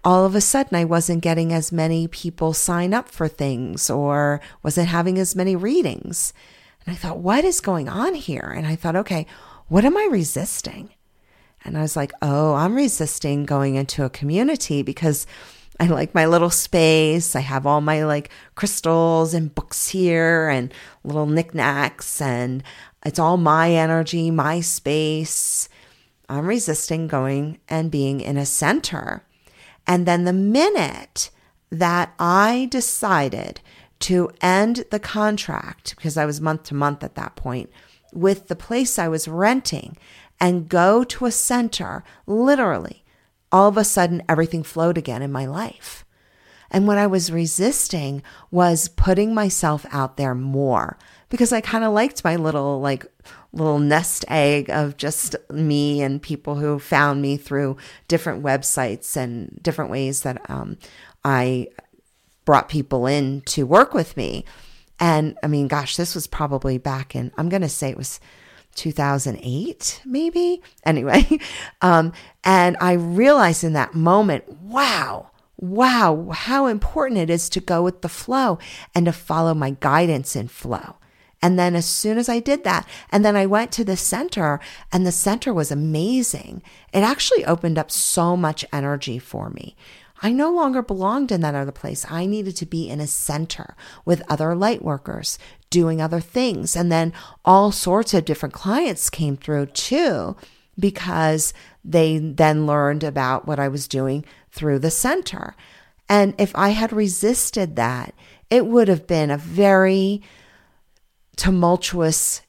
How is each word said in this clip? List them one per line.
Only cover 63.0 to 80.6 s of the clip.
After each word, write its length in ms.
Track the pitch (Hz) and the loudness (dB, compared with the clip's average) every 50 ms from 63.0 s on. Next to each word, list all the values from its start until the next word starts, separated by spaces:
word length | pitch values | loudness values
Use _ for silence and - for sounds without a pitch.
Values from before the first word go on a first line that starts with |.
| 120 | 0
in 340 | 131 143 147 139 131 139 139 | 2 0 0 0 -2 -4 -6
to 220 | - - - 156 135 | -6 -6 -2 -2 2
work 300 | 123 160 208 269 285 - | 6 6 6 6 6 2
with 240 | 226 160 - - | -2 -2 -2 -6
me. 280 | 143 110 69 - - - - - - - - - - _ _ _ - | -8 -6 -6 -6 -8 -12 -14 -18 -20 -20 -20 -20 -20 _ _ _ 0
And 380 | 170 170 160 151 156 156 - - - | 2 2 4 2 0 -2 -4 -4 -4
I 40 | |
mean, 200 | 151 147 143 143 | -2 0 0 0
gosh, 280 | 131 147 147 139 - - | 0 -2 -4 -4 -4 -4
this 180 | - 170 170 - | -4 -4 -4 -6
was 120 | 175 147 | -8 -10
probably 500 | - - - 156 143 139 135 - 135 127 | -10 -6 -6 -4 -4 -4 -4 -2 -2 -4
back 380 | 127 - 143 131 131 135 _ - | -2 -4 -6 -6 -6 -8 _ -6
in, 160 | 127 123 127 - | -6 -6 -6 -6
I'm 120 | - 156 175 | -4 -4 -2
gonna 200 | 185 196 180 147 | 0 0 -2 -2
say 200 | - - 147 135 | -4 -4 -6 -6
it 80 | 123 | -6
was 220 | - 131 - - - - - - - - - - - _ _ _ | -8 -10 -12 -12 -14 -18 -20 -20 -20 -20 -20 -20 -20 _ _ _
two 160 | - - 160 | -8 -6 -6
thousand 480 | 147 - 143 143 143 139 - 139 110 - | -2 0 0 0 0 -2 -2 -4 -8 -6
eight, 600 | - 123 123 143 208 339 - _ - - - - _ | -6 -6 -4 -4 -4 -6 -8 _ -8 -8 -8 -8 _
maybe. 560 | 269 247 285 320 339 339 339 349 349 359 349 - - _ _ _ | -6 -4 -2 -2 -2 0 0 0 0 -2 -4 -8 -20 _ _ _
Anyway, 540 | 160 160 139 117 139 - 285 - - 320 302 - - - | 0 0 0 0 4 6 6 6 6 2 -2 -2 -10 -12
<laughs> 240 | - - - - _ | -14 -14 -16 -6 _
um, 320 | - 180 170 165 165 170 - - - - _ _ - | 4 6 6 6 4 2 -4 -10 -20 -20 _ _ 2
and 340 | 185 190 185 175 180 180 - | 4 6 6 6 4 2 2
I 140 | 180 180 180 | 2 2 2
realized 720 | 175 170 170 175 190 247 277 294 277 208 170 165 - - | 2 2 0 2 4 6 6 8 8 6 4 4 0 0
in 100 | 165 156 | 0 0
that 200 | 147 123 - - | 0 -2 -2 0
moment, 520 | 165 160 170 185 208 214 196 151 127 - - - 147 | 2 4 4 6 4 4 2 0 -2 -6 -12 -20 -20
wow, 720 | 180 202 233 269 277 254 214 170 143 - 202 214 - - _ _ _ _ _ | -16 -4 0 0 0 2 0 -2 -4 -4 -8 -12 -14 -18 _ _ _ _ _
wow, 720 | - 190 180 190 214 254 262 254 240 214 170 156 156 165 185 | -10 -8 -4 2 2 4 4 4 4 4 4 2 0 -4 -8
how 360 | 160 - - 226 262 277 277 | -8 -8 -4 -2 0 2 2
important 520 | 254 220 208 - - - 311 294 262 233 196 | 2 0 0 -2 -2 0 -2 -2 0 0 0
it 100 | 165 160 | 2 2
is 200 | 170 170 170 - | 0 0 -2 -4
to 120 | - 185 | -6 -6
go 220 | 185 - 180 165 175 | -2 0 0 2 2
with 180 | 180 180 - | 0 -2 -4
the 80 | - 165 | -10 -10
flow 500 | - - - - 247 269 262 226 175 - - - - - - - _ | -10 -10 -6 -2 0 0 2 0 0 -4 -8 -18 -20 -20 -20 -4 _
and 120 | 175 170 | 2 2
to 80 | 170 160 | 2 0
follow 400 | - - - 151 160 165 165 160 | -2 -6 -4 0 2 2 2 2
my 220 | 156 147 135 139 139 | 0 -2 -4 -4 -2
guidance 560 | - 143 139 160 180 165 156 131 135 - - | 0 2 4 4 4 2 0 -2 -4 -4 -6
in 120 | 135 101 | -6 -6
flow. 500 | 123 - - | -8 -12 -12